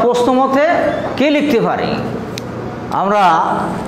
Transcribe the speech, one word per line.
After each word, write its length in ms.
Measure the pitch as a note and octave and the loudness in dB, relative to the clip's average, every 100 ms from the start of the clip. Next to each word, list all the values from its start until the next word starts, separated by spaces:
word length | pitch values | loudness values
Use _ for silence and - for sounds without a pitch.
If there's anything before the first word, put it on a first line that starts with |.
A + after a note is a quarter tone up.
প্রশ্ন 260 | A#3 A#3+ B3 B3+ | 2 2 2 2
মতে 240 | C4 C4 D#4 - - - - - | 2 2 2 2 0 -2 -4 0
কি 80 | C#4+ D4 | 2 2
লিখতে 220 | D4 A#3 F3 | 2 2 2
পারি? 240 | D3 E3 A3+ - - - - - - - - - C#3 | -2 -2 -4 -6 -6 -8 -10 -10 -8 -8 -10 -6 -2
আমরা 240 | F#3+ G#3 F#3 E3 G3+ G3+ F3+ F#3 | 0 4 4 4 2 -2 -4 -6